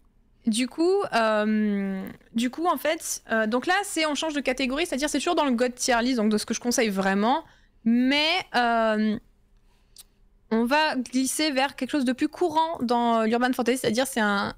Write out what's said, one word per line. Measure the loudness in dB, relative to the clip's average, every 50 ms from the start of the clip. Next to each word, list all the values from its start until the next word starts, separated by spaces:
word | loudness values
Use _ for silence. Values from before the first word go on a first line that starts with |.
| _ _ _ _ _ _ _ _ -4
Du | -2 -2 -2 -2
coup, | -4 -2 0 0 2 2 2 0 0
euh, | 0 0 2 2 2 0 0 0 0 0 0 0 0 -2 -2 -4 -6 -6 -8 -10 -14 -18 -14 _ -4
du | -2 -2 -2
coup, | -2 -2 -2
en | -2 -2 0
fait, | -2 -4 -4 -4 -6 -8 -10 -8 -6 -4
euh, | -2 0 0
donc | 0 -2 -2 0
là, | 0 0 0
c'est, | -2 -2 -2 -2 -2
on | -2 -2
change | -2 -4 -4
de | -4 -2
catégorie, | -2 -2 -2 -2 -2 -2 -2 -2 -4
c'est-à-dire | -2 -2 -2 -2 -2
c'est | -2 -2
toujours | 0 0 0
dans | 2 2
le | 2
god | 2 2 0 -2 -2
tier | -4 -2 0 2 2
list, | 2 2 0
donc | 2 2 2
de | 0 0
ce | -2
que | -4 -6
je | -4
conseille | -2 -2 0 0 0 0
vraiment, | 0 0 0 2 2 2 2 2 0 0 -2 -8 -18 _ _ _ _ _ 0
mais, | 2 2 4 4 2 2 2 2 2 0 -2 -2 -2 -2
euh, | 0 2 2 2 2 2 2 2 2 0 0 -2 -4 -8 _ _ _ _ _ _ _ _ _ _ _ _ _ -20 -20 -20 _ _ _ _ _ _ _ _ -2
on | -2 0 0
va | 2 2 2 2 2 0
glisser | -2 -4 -2 -2 -2 -2 -2 0 0 0 0
vers | 0 0 0 0 -2
quelque | -4 -6 -2
chose | -2 0 0
de | 0
plus | 0 0 -2 -4
courant | -2 0 0 0 2 2 0 0 0 -2
dans, | -2 0 2 2 2 2 2 2
euh, | 2
l'urban | 2 2 2 2 2
fantasy, | 0 0 0 0 0 0
c'est-à-dire | 0 0 0 0 0
c'est | -2 0 0
un, | 0 2 2 0 -2 -4 -6